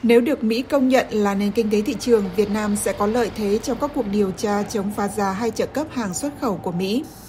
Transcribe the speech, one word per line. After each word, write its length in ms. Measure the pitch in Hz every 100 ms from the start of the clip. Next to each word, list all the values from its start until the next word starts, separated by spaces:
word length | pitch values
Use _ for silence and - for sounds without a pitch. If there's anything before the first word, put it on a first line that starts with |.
Nếu 180 | 226 233
được 240 | 240 277
Mỹ 180 | 220 233
công 260 | 269 285 262
nhận 180 | 254 -
là 240 | 220 202
nền 180 | 202 202
kinh 180 | 208 214
tế 120 | 208
thị 140 | 214 220
trường, 240 | - 226 196 175
Việt 140 | 202
Nam 260 | 214 208 208
sẽ 160 | 208
có 140 | 196 208
lợi 240 | 240 220 -
thế 220 | 202 214
trong 200 | 277 233
các 100 | 285
cuộc 120 | 294 214
điều 180 | 208 196
tra 320 | 185 214 208
chống 280 | 202 214 196 208
phá 120 | 202
giá 240 | 208 196
hay 180 | 190 233
trợ 160 | 220 -
cấp 200 | - 311
hàng 240 | 254 208
xuất 180 | 170 285 285
khẩu 160 | 254 175
của 160 | 185
Mỹ. 320 | 175 190 233 - -